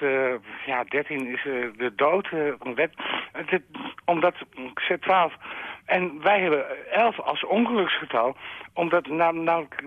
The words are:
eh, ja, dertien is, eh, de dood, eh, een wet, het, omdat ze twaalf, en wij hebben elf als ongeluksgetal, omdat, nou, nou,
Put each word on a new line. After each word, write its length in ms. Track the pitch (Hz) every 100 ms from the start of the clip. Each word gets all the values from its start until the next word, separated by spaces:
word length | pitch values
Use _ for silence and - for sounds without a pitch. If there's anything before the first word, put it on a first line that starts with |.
eh, 340 | 143 135 131 123 - - -
ja, 180 | 127
dertien 420 | 120 139 147 147 127
is, 120 | 123 143
eh, 60 | 127 123 107
de 160 | 123 104
dood, 300 | 143 185 196
eh, 140 | 165 147 123
een 160 | 131
wet, 160 | 120 160 - - - -
het, 300 | - 156 185 - - - -
omdat 300 | - 170 175 - - - 127
ze 240 | - - 175
twaalf, 320 | - 185 165 - - - - -
en 380 | - 185 180 147
wij 180 | 160 208
hebben 500 | 180 147 143 131 -
elf 280 | 185 233 -
als 240 | - 151 -
ongeluksgetal, 880 | 196 233 240 170 - 151 117 120 - - - -
omdat, 340 | - 170 175 135
nou, 300 | 160 170 165
nou, 280 | 165 170 151 -